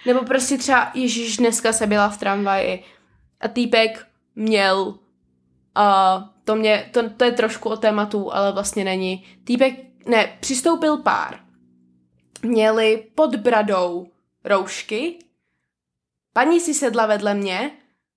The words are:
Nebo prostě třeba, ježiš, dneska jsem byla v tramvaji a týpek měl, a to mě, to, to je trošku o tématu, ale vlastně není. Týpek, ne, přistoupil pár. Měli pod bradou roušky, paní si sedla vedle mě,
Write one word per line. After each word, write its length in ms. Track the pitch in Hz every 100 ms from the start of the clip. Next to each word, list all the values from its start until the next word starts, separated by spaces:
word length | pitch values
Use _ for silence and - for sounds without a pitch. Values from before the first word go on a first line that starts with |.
| 247
Nebo 180 | 247 247
prostě 320 | 262 254 262
třeba, 340 | 285 254 -
ježiš, 440 | 254 254 226 226 214
dneska 360 | 233 226 226
jsem 160 | 226 214
byla 200 | 208 208
v 80 | 208
tramvaji 680 | 196 202 202 196 185 185 - _ _ _ _ _
a 80 | 220
týpek 600 | 240 233 226 220 220 - _ _ -
měl, 640 | 220 214 196 190 190 - _ _ _ _ _ _ _ -
a 440 | 208 196 185 190 202 _
to 120 | - 214
mě, 340 | 214 208 -
to, 160 | 247 226
to 160 | - 240
je 60 |
trošku 380 | 240 220 - 226
o 80 | 220
tématu, 560 | 220 214 208 208 190
ale 180 | - 202
vlastně 320 | 196 202 214
není. 420 | 196 190 185 185 - -
Týpek, 300 | - 247 262 254 - _ -
ne, 320 | 226 202 -
přistoupil 580 | - 254 339 330 311 302
pár. 420 | 220 120 69 - _ _ _ _ _ _ _ _ _ -
Měli 560 | 226 226 214 220 220 220 - -
pod 200 | 311 226
bradou 720 | 226 226 208 190 180 175 180 _ _ _
roušky, 760 | - 202 185 - - 214 330 339 - _ _ _ _ _ _ _ _ _ _
paní 260 | - 277 339
si 140 | 339
sedla 320 | 285 269 226 220
vedle 280 | 208 202
mě, 380 | 202 196 185 277 - _ _ _